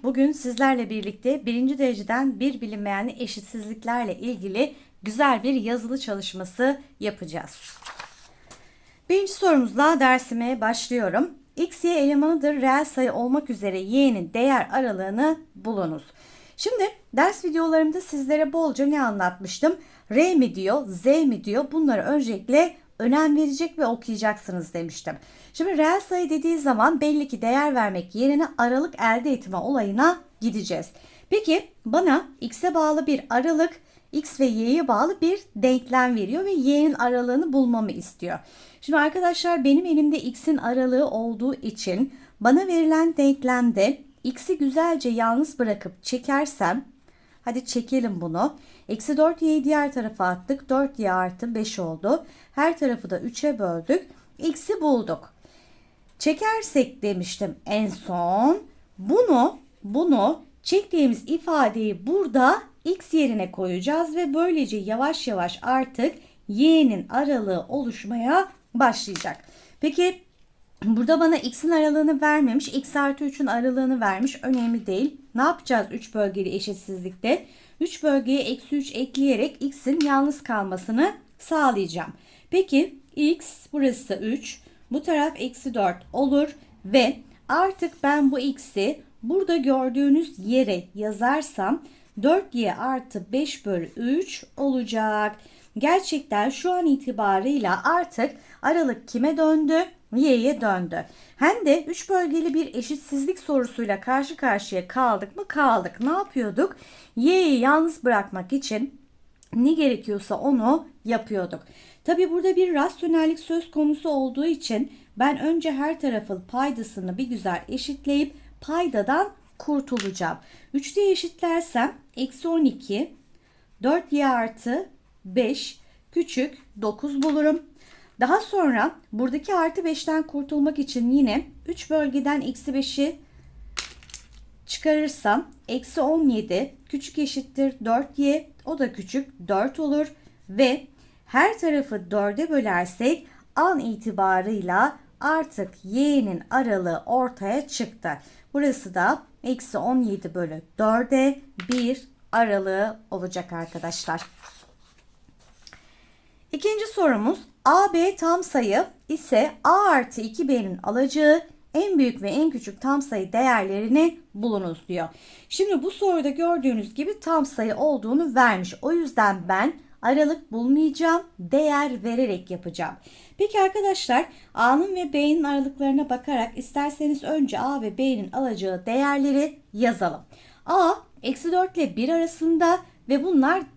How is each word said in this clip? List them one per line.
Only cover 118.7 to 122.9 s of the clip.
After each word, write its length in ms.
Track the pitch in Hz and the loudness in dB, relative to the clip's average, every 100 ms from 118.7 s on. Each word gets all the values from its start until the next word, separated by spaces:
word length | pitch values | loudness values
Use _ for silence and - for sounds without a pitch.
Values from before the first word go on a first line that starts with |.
| 330 339 214 202 311 403 - _ - | -2 0 0 2 0 0 -6 _ -10
kurtulacağım. 800 | - 277 277 240 196 185 165 165 - - - | -4 -4 -2 -4 -4 -4 -6 -6 -14 -20 -8
Üç 220 | 277 277 403 | -8 -4 2
diye 140 | 392 | 2
eşitlersem 840 | 370 339 - 339 330 339 240 294 - _ - | 2 -2 -4 -2 0 0 0 0 -4 _ -8
eksi 320 | 262 - 330 | -8 -6 -2
on 160 | 330 | 2
iki, 500 | 269 - - | 2 0 -4